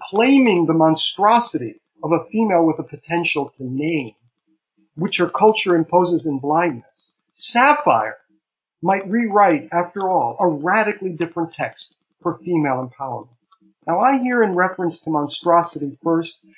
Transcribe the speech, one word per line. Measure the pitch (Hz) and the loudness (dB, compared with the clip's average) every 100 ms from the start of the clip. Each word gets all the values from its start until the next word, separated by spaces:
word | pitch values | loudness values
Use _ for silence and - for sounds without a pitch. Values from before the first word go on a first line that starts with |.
| - | -4
claiming | 202 247 277 247 175 160 | 2 4 6 6 4 2
the | |
monstrosity | 160 160 156 - - 202 233 226 147 113 - _ _ | 4 4 2 -2 2 4 4 2 -4 -8 -14 _ _
of | 156 | -2
a | 165 | -2
female | - 214 220 175 165 | -2 -2 2 2 2
with | 156 | 0
a | |
potential | - 147 - 170 170 151 139 - | -8 -16 -8 -4 -4 -4 -6 -10
to | |
name, | 127 131 156 160 117 - 120 _ _ _ _ _ _ 151 | -10 -6 -4 -4 -6 -14 _ _ _ _ _ _ _ -8
which | 185 - | -4 -2
her | 175 | -2
culture | - 214 214 196 170 | 2 2 2 2 0
imposes | 165 175 170 165 156 | 2 0 2 0 -2
in | 139 | -6
blindness, | 143 160 175 120 - - - _ _ - | -2 0 -2 -4 -12 -20 -20 _ _ -8
Safire | - 240 269 294 185 117 107 110 _ _ _ _ _ _ | -2 2 2 2 2 0 0 -8 _ _ _ _ _ _
might | 175 196 196 | -2 -2 -2
rewrite, | 226 226 202 196 151 - | -4 0 4 4 4 -2
after | 175 180 202 185 | -4 -4 -4 -2
all, | 175 120 120 | 0 -2 0
a | 180 | 0
radically | 147 165 214 214 202 190 | 0 0 0 0 -4 -6
different | 160 165 175 165 | -6 -6 -6 -8
text | - 120 - - _ _ _ | -6 -8 -10 -18 _ _ _
for | 175 | -6
female | - 180 165 147 127 | -6 -2 -2 0 -2
empowerment." | 123 - 135 113 107 _ _ _ _ _ - | -6 -10 -10 -10 -14 _ _ _ _ _ -4
Now, | 175 | 0
I | 247 269 | 2 2
hear | 247 247 | 0 0
in | 214 180 | 2 2
reference | 185 185 175 - | 0 0 -4 -4
to | 156 | -4
monstrosity | 156 143 - 170 170 165 147 143 135 | -4 -4 -4 2 2 2 -4 -10 -6
first | 165 165 165 - _ | -2 -2 -2 -10 _